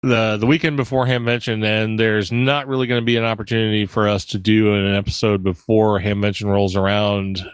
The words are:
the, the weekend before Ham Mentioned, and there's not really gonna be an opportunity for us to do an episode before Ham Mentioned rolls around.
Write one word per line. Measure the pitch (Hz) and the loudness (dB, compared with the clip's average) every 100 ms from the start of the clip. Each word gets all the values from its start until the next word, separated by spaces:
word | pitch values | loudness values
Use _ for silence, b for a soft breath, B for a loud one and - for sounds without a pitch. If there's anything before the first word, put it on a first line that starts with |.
the, | 131 117 110 107 | 2 2 0 0
the | 113 | 2
weekend | 160 160 143 | 2 0 -2
before | 123 131 127 | -2 -2 0
Ham | 123 | 0
Mentioned, | 117 120 117 110 | -2 -2 -2 -2
and | 107 107 110 110 | 0 0 0 0
there's | 113 107 95 | 0 0 -2
not | 117 131 143 135 | 0 0 0 -2
really | 131 127 | -4 0
gonna | 123 | 0
be | 117 117 | 0 0
an | |
opportunity | 113 110 107 113 110 107 104 | 0 -4 -2 -2 0 0 0
for | - 104 | 0 2
us | 101 - | 0 -2
to | 104 | -6
do | 95 107 107 | 2 4 4
an | 101 98 | 2 2
episode | 101 101 - 110 101 | 0 -2 -2 0 0
before | 95 87 - 110 107 101 | -2 -4 0 2 4 2
Ham | 98 101 | 0 -2
Mentioned | 101 98 104 | -2 -2 -2
rolls | 101 98 95 | 0 0 0
around. | 95 104 104 101 98 92 92 | 0 2 0 0 -4 -6 -10